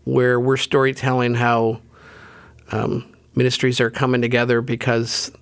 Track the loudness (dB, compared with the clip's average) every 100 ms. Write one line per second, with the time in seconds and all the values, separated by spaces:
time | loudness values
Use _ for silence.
0 | -2 2 2 2 2 0 0 0 0 0
1 | -2 0 0 0 2 2 0 -2 -10 -20
2 | -20 -20 -20 -20 -20 -20 -8 -4 -4 -4
3 | -8 -18 _ -2 0 0 0 0 0 0
4 | 0 0 0 0 2 0 0 -4 -2 -2
5 | -2 -6 -8 -12